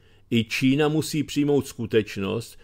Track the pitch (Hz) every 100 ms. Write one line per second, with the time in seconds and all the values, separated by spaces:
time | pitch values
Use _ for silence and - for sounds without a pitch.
0 | _ - _ 117 110 - 131 135 151 156
1 | 147 160 139 147 143 143 131 - 113 113
2 | 101 - 98 107 - -